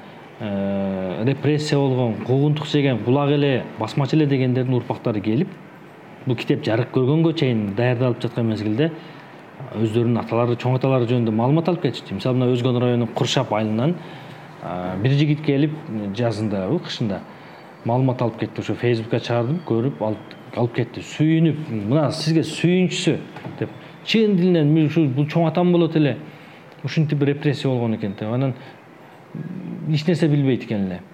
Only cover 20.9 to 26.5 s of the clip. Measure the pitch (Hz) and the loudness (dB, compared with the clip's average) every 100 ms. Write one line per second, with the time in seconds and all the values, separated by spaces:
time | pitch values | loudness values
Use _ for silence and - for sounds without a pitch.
20.9 | - 87 - 151 160 160 151 151 113 101 | -6 -8 0 2 4 4 2 -4 -4 0
21.9 | 143 143 - 156 160 - - 165 180 180 | 2 0 -2 0 0 0 0 2 4 2
22.9 | - - 156 - - - - 107 - - | 0 0 -2 -4 -14 -12 -8 -8 -10 -20
23.9 | - - 220 214 196 180 175 147 160 151 | -14 -2 2 4 4 4 6 6 4 4
24.9 | 156 151 127 147 165 165 160 180 175 165 | 4 2 2 0 2 2 2 4 4 4
25.9 | 165 147 113 - - - | 4 2 0 -8 -18 -20